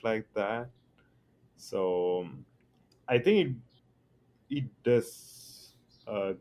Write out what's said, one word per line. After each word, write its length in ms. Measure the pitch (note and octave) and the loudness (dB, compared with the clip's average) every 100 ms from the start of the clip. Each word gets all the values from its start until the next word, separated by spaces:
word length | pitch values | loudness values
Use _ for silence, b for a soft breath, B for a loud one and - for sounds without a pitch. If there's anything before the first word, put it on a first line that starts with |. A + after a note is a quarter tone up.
like 280 | A#2 A2 A2 | -2 -2 -2
that. 360 | G#2+ G2+ A2+ B2+ - _ _ _ _ _ _ _ _ | -4 -2 -2 -6 -14 _ _ _ _ _ _ _ _
So 720 | - F#2+ F#2 F2+ F2+ F2+ F2 C2+ - _ _ _ _ _ - | -8 -2 0 0 0 0 -4 -12 -20 _ _ _ _ _ 0
I 120 | B2 | 2
think 380 | D3 G#3 D3 B2 - _ _ _ _ _ _ _ _ | 6 4 4 -2 -10 _ _ _ _ _ _ _ _
it, 80 | C#3+ | -6
it 260 | A#2 - | -6 -4
does 920 | A#2+ A#2+ - - - - - - - _ _ - - | 2 2 2 -10 -20 -20 -20 -20 -20 _ _ -20 -8
a 280 | G#2 G2 F#2 | -4 -4 -4